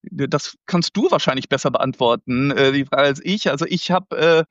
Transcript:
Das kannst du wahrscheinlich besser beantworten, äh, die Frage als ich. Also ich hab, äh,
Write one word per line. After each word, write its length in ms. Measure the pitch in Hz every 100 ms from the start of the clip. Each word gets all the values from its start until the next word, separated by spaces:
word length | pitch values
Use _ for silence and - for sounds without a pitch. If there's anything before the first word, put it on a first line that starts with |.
Das 540 | - 165 143 151 - - -
kannst 300 | 180 - -
du 140 | 349
wahrscheinlich 380 | 285 - 131 -
besser 220 | 139 139
beantworten, 800 | - - - 120 117 - 123 139
äh, 200 | 131 135
die 120 | 139
Frage 180 | 135 139 143
als 120 | 139
ich. 260 | 165 208 175
Also 140 | 139 165
ich 240 | - -
hab, 220 | 180 -
äh, 320 | - 160 160 160